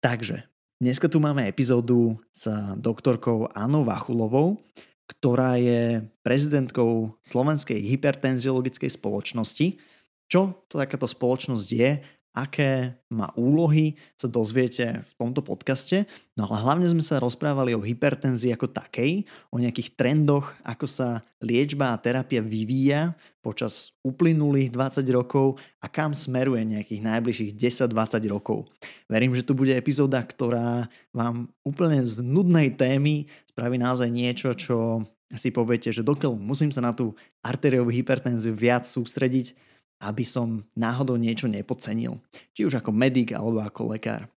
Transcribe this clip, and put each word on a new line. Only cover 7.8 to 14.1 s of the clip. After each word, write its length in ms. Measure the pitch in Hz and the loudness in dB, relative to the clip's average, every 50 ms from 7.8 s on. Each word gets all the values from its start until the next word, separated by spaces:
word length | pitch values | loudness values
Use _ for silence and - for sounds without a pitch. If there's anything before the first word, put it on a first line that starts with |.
hypertenziologickej 1040 | 104 101 127 135 139 143 139 139 - 131 131 127 117 135 131 127 127 127 - - - | -2 -2 -2 0 0 0 -2 0 -2 -2 -2 0 0 0 0 0 -2 -2 -6 -4 -6
spoločnosti. 960 | 135 - - - - 104 101 101 - - 120 110 - - - 147 180 196 - - _ _ _ _ _ _ _ _ _ | -4 -6 -4 -4 -4 -4 -4 -6 -6 -4 -4 -4 -4 -2 0 0 0 0 -4 -14 _ _ _ _ _ _ _ _ _
Čo 320 | - 180 190 196 185 - _ _ | 2 2 2 2 -2 -8 _ _
to 80 | - 151 | -4 -4
takáto 320 | 139 139 - 135 135 120 | -4 -2 -2 -4 -4 -4
spoločnosť 600 | - - 131 123 127 127 - - 127 110 101 95 120 | -4 0 0 0 0 0 -2 -4 -4 -4 -2 -2 0
je, 320 | 117 117 131 147 143 139 - _ _ _ _ _ - | 2 4 4 2 0 -4 -12 _ _ _ _ _ -8
aké 640 | 131 139 - - 147 139 135 131 127 123 123 _ _ _ | -8 -6 -2 0 2 2 2 0 -2 -4 -8 _ _ _
má 240 | 120 113 101 - - | -4 -4 -4 -4 -2
úlohy, 640 | - 117 127 143 156 170 160 151 156 156 156 151 - - _ | 0 2 4 4 4 4 4 4 4 4 2 0 -6 -16 _